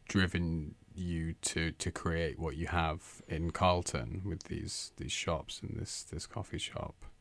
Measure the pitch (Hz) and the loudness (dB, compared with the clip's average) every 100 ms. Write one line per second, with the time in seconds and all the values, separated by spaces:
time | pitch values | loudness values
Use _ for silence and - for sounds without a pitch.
0 | - 101 92 92 85 82 73 - - 92 | 2 4 4 4 2 2 -2 -8 -10 -4
1 | 87 82 82 82 - - 82 - 87 - | 0 0 0 -2 -2 2 0 0 -4 -2
2 | - 82 80 62 80 73 82 87 80 78 | 0 2 2 0 -2 -2 2 4 4 0
3 | - - - 82 85 - 92 90 - - | -6 -16 -4 0 0 6 6 6 4 -2
4 | 113 95 95 85 - - 80 - - - | -2 -2 -2 -4 -4 -6 -4 -6 -8 -6
5 | - - - 78 - - - - - - | -4 -2 0 -2 -4 -8 -6 -4 -4 -6
6 | - 82 - - - 80 - - - - | -6 -8 -6 -6 -4 -4 -4 -4 -6 -8
7 | - - | -14 -14